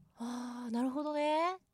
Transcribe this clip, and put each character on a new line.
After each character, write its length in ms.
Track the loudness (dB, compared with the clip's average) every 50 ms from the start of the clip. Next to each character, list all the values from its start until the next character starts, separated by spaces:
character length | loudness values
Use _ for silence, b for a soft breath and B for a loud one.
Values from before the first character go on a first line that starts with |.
| -16 -18 _ -12
あ 480 | -10 -8 -8 -8 -8 -10 -10 -10 -6 -2
ー、 20 |
な 120 | 0 2 2
る 60 | 2
ほ 140 | 0 0 -2
ど 100 | 0 0
ね。 440 | 2 2 4 4 4 4 2 0 -2 -8 _